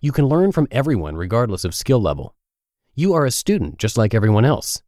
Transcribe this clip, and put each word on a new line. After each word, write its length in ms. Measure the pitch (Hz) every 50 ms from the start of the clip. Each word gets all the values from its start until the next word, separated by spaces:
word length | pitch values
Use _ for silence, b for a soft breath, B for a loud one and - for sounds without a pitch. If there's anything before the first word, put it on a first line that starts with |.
You 120 | - 147 139
can 140 | - 143
learn 260 | 135 143 165 185 196 190
from 160 | - 147 135
everyone 460 | - 123 135 151 151 104 80 76 76
regardless 480 | 80 87 90 95 117 123 117 98 90 -
of 100 | 92 85
skill 260 | - - - 131 123
level. 340 | 107 80 73 69 65 60 _ _ _ _ _ _ _ _ _ _ _ _ _
You 180 | - 156 190 185
are 140 | 165 147
a 40 | 131
student 460 | 123 - - - 208 208 120 71 69 -
just 200 | - 107 - -
like 160 | 107 107 -
everyone 320 | 113 101 110 107 104 110
else. 360 | 135 151 - - - - - _